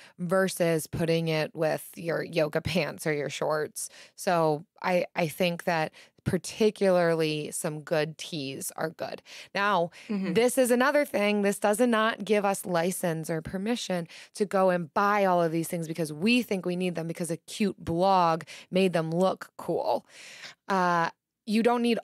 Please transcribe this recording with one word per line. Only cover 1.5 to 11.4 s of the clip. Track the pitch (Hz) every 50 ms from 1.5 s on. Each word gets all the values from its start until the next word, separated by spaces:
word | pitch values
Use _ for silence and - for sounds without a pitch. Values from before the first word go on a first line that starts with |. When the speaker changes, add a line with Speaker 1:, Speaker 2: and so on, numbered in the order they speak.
| -
Speaker 1:
with | 151 165 156 147 147 - - -
your | - 170 165 156 151
yoga | 156 - 165 165 156 151 - 160
pants | 156 - 160 180 156 143 151 - - 160
or | 151
your | 147 143 143
shorts. | 147 - 156 147 151 156 151 151 - - - - - - - - _ -
So | - 202 180 170 165 156 151 147 165 _ _ -
I, | - 185 185 180 - - -
I | - 180 156
think | - - 190 175 170 170 -
that | - 170 160 156 - - - - - _ _ -
particularly | - - 175 - - - - 226 214 202 - 202 190 185 180 175 170 165 160 160 156 156 151 151 -
some | - - - 175 151 156
good | 147 - 175 156 151 156 156 -
tees | - - - 160 139 135 135 - 196 - -
are | - - 160
good. | 160 - - - - - - - - - - - -
Now, | 185 202 208 208 180 170 175 - - - -
Speaker 2:
Mm-hmm. | 214 196 190 185 175
Speaker 1:
this | 185 226 247 - -
is | 254 233
another | 247 240 254 277 294 294 294
thing. | - - 208 202 208 208 208